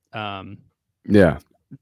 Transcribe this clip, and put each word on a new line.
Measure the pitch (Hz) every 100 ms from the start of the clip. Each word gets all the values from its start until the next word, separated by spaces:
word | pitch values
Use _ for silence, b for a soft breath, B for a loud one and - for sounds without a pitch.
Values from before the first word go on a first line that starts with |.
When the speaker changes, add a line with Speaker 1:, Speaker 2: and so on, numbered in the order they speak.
| _
Speaker 1:
um, | 113 104 98 95 101 _ _ _ _ -
Speaker 2:
Yeah. | 104 85 69 - _ _ 139